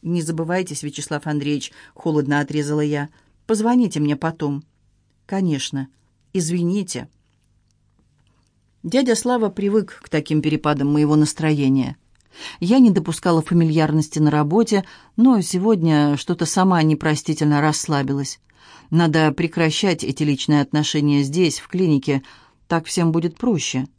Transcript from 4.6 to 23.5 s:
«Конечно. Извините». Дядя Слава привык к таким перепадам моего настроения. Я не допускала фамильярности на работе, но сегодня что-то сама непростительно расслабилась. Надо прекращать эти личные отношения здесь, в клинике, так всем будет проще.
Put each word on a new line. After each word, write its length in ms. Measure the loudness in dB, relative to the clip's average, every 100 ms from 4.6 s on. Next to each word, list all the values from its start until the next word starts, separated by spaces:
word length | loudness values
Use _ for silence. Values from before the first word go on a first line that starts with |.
| -10 _ _ _ _ _ -8
«Конечно. 640 | -4 -2 -2 -4 -8 -8 _ _ _ _
Извините». 760 | -6 -4 -2 -2 -2 -6 -10 -14 _ _ _ _ _ _ _ _ _ _ _ _ _ _ _ _ _
Дядя 320 | -4 0 2 0
Слава 320 | 0 0 -2
привык 520 | -2 0 0 -2 -12
к 60 | -6
таким 320 | -6 -2 -2
перепадам 520 | 0 -2 -2 0 0
моего 240 | 2 4 4
настроения. 800 | 2 0 -2 2 2 2 -2 -8 _ _ _ -20 -20 -8
Я 180 | 2 6
не 120 | 6
допускала 520 | 4 -2 -2 2 2
фамильярности 760 | 2 2 2 2 2 0 0 2
на 100 | 2
работе, 540 | 2 2 2 2 0 -2 -14 -12 2
но 240 | 4 4
сегодня 760 | 0 -2 2 2 4 2 2 0
что-то 300 | -4 -4 -2
сама 340 | 2 2 4
непростительно 760 | 2 2 0 -2 -2 -2 0 2
расслабилась. 760 | 0 -2 -2 -4 -2 -4 -6 -10 _ _ -20 -20 -2
Надо 420 | 2 2 4 2
прекращать 720 | 0 -4 0 0 0 0 -2
эти 180 | -4 -4
личные 400 | -2 -2 2 2
отношения 600 | 2 -2 -2 0 2 2
здесь, 340 | 0 0 0 -2
в 80 | -6
клинике, 560 | -2 2 2 0 -4 -4 -20 _ _ _
так 180 | -4 -4
всем 240 | -2 0
будет 260 | 0 -2 -4
проще. 520 | -2